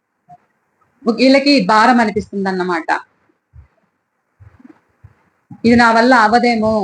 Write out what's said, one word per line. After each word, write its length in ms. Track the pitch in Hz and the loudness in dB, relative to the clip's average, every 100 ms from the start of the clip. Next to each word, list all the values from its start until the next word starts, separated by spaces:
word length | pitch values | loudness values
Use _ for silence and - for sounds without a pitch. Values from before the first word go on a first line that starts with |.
| _ _ _ 719 _ _ _ _ _ _ | _ _ _ -20 _ _ _ _ _ _
వీళ్ళకి 600 | 233 226 262 277 285 277 185 | -6 0 2 2 2 0 2
భారం 340 | 214 240 240 | 2 2 0
అనిపిస్తుంది 500 | 214 208 - 202 190 | -2 -4 -8 -8 -6
అన్నమాట. 400 | 185 180 170 165 - - _ _ _ _ - - _ _ _ _ _ _ _ - _ - _ _ _ _ _ _ _ - - | -6 -6 -6 -6 -8 -10 _ _ _ _ -20 -20 _ _ _ _ _ _ _ -20 _ -20 _ _ _ _ _ _ _ -20 -4
ఇది 120 | 226 240 | 0 2
నా 160 | 233 | 2
వల్ల 220 | 226 247 247 | 2 2 2
అవదేమో, 580 | 214 240 240 226 220 214 | 2 0 0 -2 -2 -4